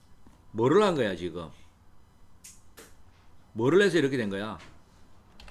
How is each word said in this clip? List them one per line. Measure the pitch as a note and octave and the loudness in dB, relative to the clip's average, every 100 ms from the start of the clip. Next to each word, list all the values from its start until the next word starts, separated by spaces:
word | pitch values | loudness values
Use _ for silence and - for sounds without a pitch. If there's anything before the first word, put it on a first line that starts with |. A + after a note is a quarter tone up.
| - - - - - G#2+ | -20 -20 -20 -20 -12 -2
뭐를 | B2 F3+ | 2 4
한 | G#3 | 4
거야, | D#3 G#2+ F2+ | 2 -2 -4
지금? | F2 E2+ D#2+ - - - - - - - - - - - - - - - - - - - - | -8 -10 -12 -16 -20 -20 -20 -20 -20 -20 -20 -20 -20 -20 -20 -20 -20 -20 -20 -20 -20 -20 -14
뭐를 | G#2+ B2 F3 | -2 2 4
해서 | G3+ E3 | 4 4
이렇게 | C#3 C3 | 0 0
된 | G#2 | -4
거야? | G2 G#2+ F2+ - - - - - - - - - | -6 -8 -10 -16 -20 -20 -20 -20 -20 -20 -20 -20